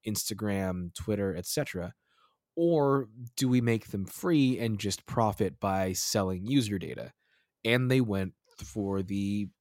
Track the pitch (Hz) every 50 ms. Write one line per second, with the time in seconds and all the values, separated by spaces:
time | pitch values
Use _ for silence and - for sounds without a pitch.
0 | _ 110 107 104 - - 110 98 107 104 101 98 95 92 90 90 90 85 - -
1 | - - 107 101 101 98 92 90 90 - - - 143 - - 92 85 87 - _
2 | _ _ _ _ _ _ _ _ _ _ _ - 170 170 170 156 143 139 139 139
3 | 131 107 110 120 123 120 _ - 135 127 123 127 123 117 117 113 - - - 101
4 | 95 87 - - - 180 170 151 139 127 127 95 117 113 110 101 104 101 95 -
5 | _ - - - 117 107 101 - 110 95 - - - 98 95 95 95 95 92 -
6 | - - - 110 98 95 95 90 92 107 135 143 120 104 101 95 85 78 64 -
7 | 57 - _ _ _ _ _ _ _ _ _ _ _ 113 117 123 127 127 127 131
8 | 127 110 101 98 95 92 - _ _ _ _ - - - - 110 101 98 98 98
9 | 95 90 98 98 101 98 101 104 104 95 - _